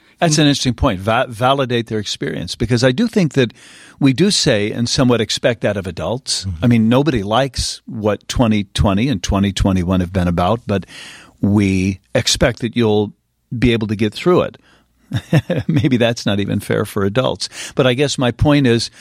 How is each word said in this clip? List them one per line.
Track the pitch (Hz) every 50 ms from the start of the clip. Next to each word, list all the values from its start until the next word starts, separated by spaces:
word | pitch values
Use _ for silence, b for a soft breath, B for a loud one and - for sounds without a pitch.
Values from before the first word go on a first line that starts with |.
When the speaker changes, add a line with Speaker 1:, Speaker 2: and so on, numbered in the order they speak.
| b b b
Speaker 1:
That's | b 175 165 151
an | 165 151
interesting | 143 139 - - 131 117
point. | - - 131 98 87
Va-, | 98 110 110 127 131
validate | 127 120 101 127 127 139 139 135 117 123 117 113
their | - 113 107
experience, | 101 - - - 143 147 - - - - -
because | - 120 101 127 117 135
I | 131 127
do | 160 240
think | 226 - 214 175 147 -
that | 139 123 107 B B B B B B B B B B
we | 139 135 131
do | 113 180 208
say | 196 - - 151 120 104 104 110
and | - - 117
somewhat | 117 - 147 131 123 120 110
expect | 107 - - - - 131 117 -
that | - 113 98
of | 101 90
adults. | 95 82 87 80 87 110 135 - - - - -
Speaker 2:
Mm-hmm. | 95 85 78 87
Speaker 1:
I | 120
mean, | 120 117 110
nobody | 113 120 131 147 160 143 113
likes | 95 101 110 123 139 135 - - - - - - _
what | - - 110 101 107 101 - - -
twenty | - - 123 110 107 104 101
twenty | - _ - - 107 95 101 120 147
and | 120 87
twenty | - - 110 98 98 101
twenty-one | 95 - - - 95 92 85 87 95 92
have | 87 85 95
been | 95 87 87
about, | 87 87 87 90 113 117 -
but | - 101 95 87 B B B B B B B B B B B
we | - 101 101 107 101 95 95 92 92 98 95 - _ _ -
expect | 127 - - - - 160 131 110 -
that | 127 113 -
you'll | 120 117 107 104 107 104 104 - _ _ _ _ _ _ _ 131 117
be | 117 120 117
able | 110 110
to | 101 107
get | 98 113 104 -
through | - - 175 185 135 76
it. | 50 - - b b b b b _ _ _ _ _
<laughs> | - 113 - - - 143 - - 175 147 -
Maybe | - 160 143 143 156 127
that's | 110 120 113 120 - -
not | 113 101 101
even | 98 107 104 101
fair | - - 117 107 104
for | - - 104 98
adults. | 101 101 131 131 127 - - - B B B B B B
But | - 131
I | 127 123
guess | 123 147 135 -
my | - 127 120
point | 110 - - 151 147 147 139
is | 120 117 117 - - B B